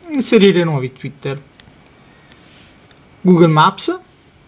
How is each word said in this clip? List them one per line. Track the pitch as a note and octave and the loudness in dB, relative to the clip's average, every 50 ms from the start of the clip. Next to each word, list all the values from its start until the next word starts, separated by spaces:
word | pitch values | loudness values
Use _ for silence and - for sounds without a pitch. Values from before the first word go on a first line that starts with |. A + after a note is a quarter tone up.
| - E4+ | -16 -8
inserire | D4+ C4+ - - B3 G#3+ G3 G3 E3 F3 E3+ | -6 -6 -2 0 2 4 4 4 4 2 -2
nuovi | E3 D3+ C3+ B2+ B2 | -2 -4 -4 -6 -8
Twitter. | - - - C3 - _ - C#3 C3+ D3 - _ _ - _ _ _ _ _ _ _ _ _ _ _ _ _ _ - _ _ _ _ - - _ _ _ _ _ _ _ _ _ _ _ | -12 -14 -18 -18 -18 _ -12 -12 -12 -12 -16 _ _ -20 _ _ _ _ _ _ _ _ _ _ _ _ _ _ -20 _ _ _ _ -20 -20 _ _ _ _ _ _ _ _ _ _ _
Google | - F3+ F3+ E3 E3+ | 0 2 4 4 4
Maps, | D#3+ D#3 D#3 D#3+ F#3+ F#3+ - - E4 F#4 F#4 - _ _ _ _ _ _ _ _ | 4 4 2 0 0 -2 -4 -6 -6 -6 -8 -12 _ _ _ _ _ _ _ _